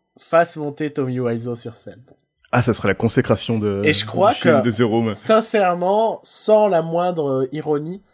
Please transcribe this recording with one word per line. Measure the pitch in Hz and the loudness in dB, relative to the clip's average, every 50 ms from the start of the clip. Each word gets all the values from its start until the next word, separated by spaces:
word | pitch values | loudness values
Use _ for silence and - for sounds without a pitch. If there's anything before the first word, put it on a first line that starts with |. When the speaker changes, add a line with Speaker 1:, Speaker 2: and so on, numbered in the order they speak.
| _ _ _ _ | _ _ _ _
Speaker 1:
fasse | - - 165 165 170 165 - | -6 0 2 2 2 2 -2
monter | 156 147 147 139 - 156 147 | -8 -8 -8 -6 -4 -6 -4
Tommy | 147 151 135 131 123 127 | -2 -4 -4 -2 -2 -2
Wiseau | 123 120 117 117 113 123 120 | -2 -2 -2 -4 -6 -8 -8
sur | 117 - 117 110 | -8 -10 -14 -14
scène. | - _ - - - - _ - _ _ _ _ _ _ _ | -14 _ -20 -20 -20 -20 _ -20 _ _ _ _ _ _ _
Speaker 2:
Ah, | - 123 | 0 2
ça | 120 123 107 | 2 2 0
serait | - - 101 | 0 0 0
la | 92 | 0
consécration | - - 113 - 131 - - 113 - - - 117 110 | 0 -2 0 0 0 2 2 0 -2 0 -4 -4 -2
de, | 104 104 98 98 101 | -2 -2 -2 0 0
Speaker 1:
Et | - | 2
je | - - - | 0 0 -2
crois | 107 - - 190 220 | -4 0 2 2 2
Speaker 2:
du | - - | 2 2
film | - 175 156 131 | 2 4 4 4
Speaker 1:
que, | 107 120 | 2 0
Speaker 2:
de | |
The | 107 107 | 0 0
Room. | 123 110 107 117 117 110 101 | 0 2 2 0 0 -2 -4
Speaker 1:
sincèrement, | - - - 220 220 226 - - 214 196 180 175 175 175 185 202 214 226 220 180 - _ | -6 0 2 2 2 2 0 0 2 2 2 0 0 0 0 2 2 0 0 -2 -6 _
sans | - - - - - 214 214 214 | -12 -10 -6 2 4 4 6 6
la | 202 180 165 | 4 2 0
moindre | 160 165 165 170 175 180 180 165 147 139 135 131 131 131 | 0 0 -2 -2 -2 -2 -2 -2 -2 0 0 -2 -2 -2
ironie, | 143 156 143 151 151 147 151 160 185 202 _ _ | -4 -6 -2 -2 -2 -2 -2 -6 -12 -12 _ _